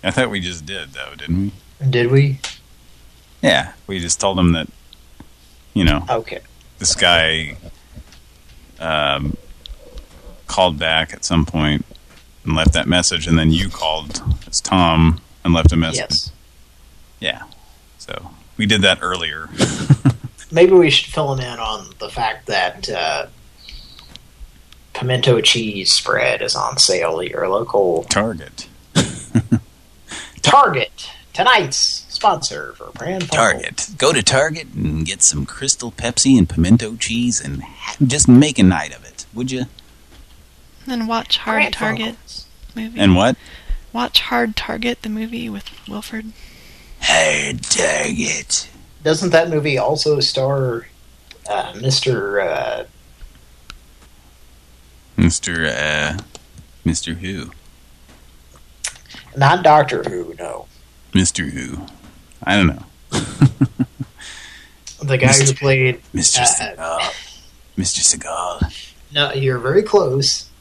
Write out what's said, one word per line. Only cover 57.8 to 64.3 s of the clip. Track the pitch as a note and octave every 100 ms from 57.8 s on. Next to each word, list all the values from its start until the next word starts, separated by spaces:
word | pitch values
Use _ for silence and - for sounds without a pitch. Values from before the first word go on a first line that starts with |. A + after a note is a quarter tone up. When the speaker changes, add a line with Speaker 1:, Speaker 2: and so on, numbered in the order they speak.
| - - - - - - - - - - - - - - -
Speaker 2:
Not | C3+ C#3 F3+
Doctor | D#3+ D3+ C3 B2
Who, | - F2+ E2 E2+
no. | E2+ - - - - - -
Speaker 1:
Mister | - F#2 -
Who? | C#2+ - B1+ - - - - - - -
I | - G2+
don't | F2
know. | - - - -
<laughs> | - - - C#3+ - - - - - C3 - -